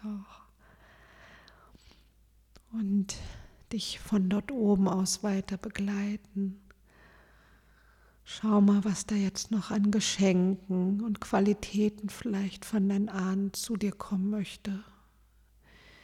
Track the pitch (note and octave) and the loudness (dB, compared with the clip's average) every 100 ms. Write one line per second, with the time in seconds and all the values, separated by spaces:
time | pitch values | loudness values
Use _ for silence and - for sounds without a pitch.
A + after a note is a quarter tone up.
0 | G#3+ G#3 G3 - - _ - - - - | -10 -10 -12 -20 -20 _ -20 -20 -20 -20
1 | - - - - - - - - - - | -20 -20 -20 -20 -20 -20 -20 -20 -20 -20
2 | _ _ _ _ _ - _ A3+ G3 G3+ | _ _ _ _ _ -20 _ -4 0 0
3 | G3 - - - - - - A3 - - | 0 -6 -12 -14 -18 -20 -10 -8 -6 -8
4 | - G#3+ F#3 G#3 - C4+ G#3 G3 F#3+ F#3+ | 0 2 2 0 -2 0 4 4 4 2
5 | F#3 - G#3+ G3 F#3+ G3 A3 - G3+ G3+ | 0 -2 -2 -2 -4 -8 -8 -6 -4 -2
6 | G3+ G#3 - G3 G3 G3 - _ _ _ | -4 -6 -8 -6 -4 -6 -16 _ _ _
7 | - - - - _ _ _ _ _ _ | -20 -20 -20 -20 _ _ _ _ _ _
8 | _ _ - - G#3+ G#3 G3+ G3+ G3+ F#3 | _ _ -18 -2 4 8 8 6 4 -2
9 | - G#3 G3 - - G#3+ - G#3+ G#3 G#3 | -2 0 0 -2 -4 -2 0 0 2 2
10 | - - G3 F3+ F#3 F#3+ - F#3 F#3 G3+ | 0 2 4 6 4 0 -2 -2 0 0
11 | A3+ G3+ - G3 G3+ G#3 - G3+ G#3 G#3 | -2 -6 -2 2 2 2 -2 0 0 -2
12 | G#3 - A#3+ G3 G3 - - G#3+ G3 G3+ | -10 -8 -6 -4 -4 -8 -4 0 2 0
13 | G#3 G3 F#3+ F#3+ G3 - - G#3+ G3+ - | -2 -2 -2 -2 -4 -6 -6 -4 -4 -4
14 | - G3 G3 G#3+ F#3+ - G#3 G3 - - | -4 -2 -2 -2 -6 -8 -8 -8 -10 -20
15 | _ _ _ _ _ _ _ - - - | _ _ _ _ _ _ _ -20 -20 -20